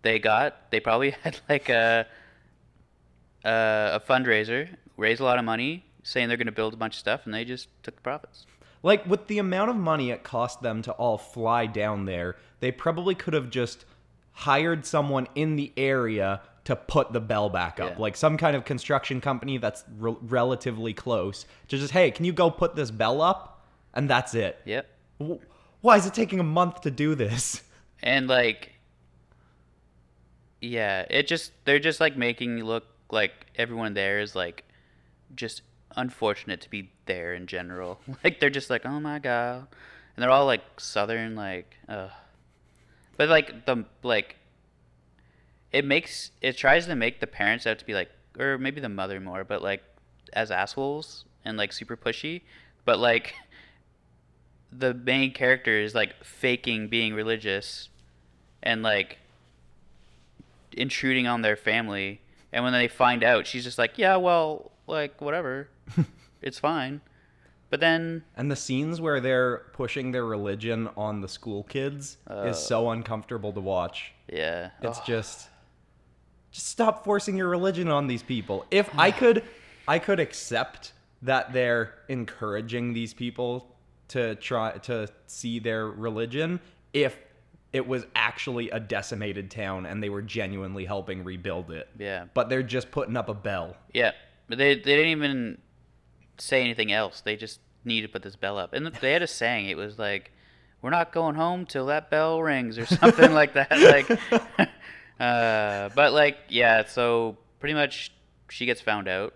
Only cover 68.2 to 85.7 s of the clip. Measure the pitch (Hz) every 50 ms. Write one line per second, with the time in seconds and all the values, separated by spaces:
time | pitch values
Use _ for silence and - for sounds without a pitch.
68.2 | 160 _ _ - 123 143 139 131 - - 127 131 147 156 170 160 165 160 147 135
69.2 | 123 131 131 127 127 127 120 - - - - - 131 117 - 143 131 127 127 127
70.2 | 120 113 110 104 101 101 98 107 110 117 117 113 113 101 - - 104 107 107 104
71.2 | 98 95 - - - 113 104 101 101 - - 139 135 143 139 143 139 143 - _
72.2 | _ - - - 101 - - - - - 120 113 117 117 113 113 113 117 117 107
73.2 | 107 - 123 110 101 104 95 101 95 95 98 90 87 85 - - - - - _
74.2 | _ - - 78 78 80 85 87 87 92 - - - 117 117 120 - - 120 113
75.2 | 104 - - - - - _ _ _ _ _ _ _ _ _ _ _ _ _ _
76.2 | _ _ _ _ _ _ - - - - - - 233 220 214 214 - 202 208 202
77.2 | 202 - 190 190 185 180 175 175 180 196 180 170 180 165 151 143 143 135 123 117
78.2 | - - 131 117 98 - 101 98 - - 180 196 202 202 - 147 165 180 - -
79.2 | 262 233 233 226 - - - - - - - - - - 147 170 - - 196 180
80.2 | 151 - - - - - 120 113 123 - - - - - - _ _ _ _ _
81.2 | 123 127 131 131 - - 127 127 127 120 120 117 113 107 - - - - 135 127
82.2 | 117 107 - - 113 107 101 107 110 113 117 120 120 120 117 117 117 110 - -
83.2 | 123 120 117 - 123 120 123 127 127 - - _ _ _ _ _ _ _ - 131
84.2 | 120 113 110 104 - - 127 117 110 110 - 98 - - 123 113 107 101 - _
85.2 | _ - - - - 120 117 117 110 117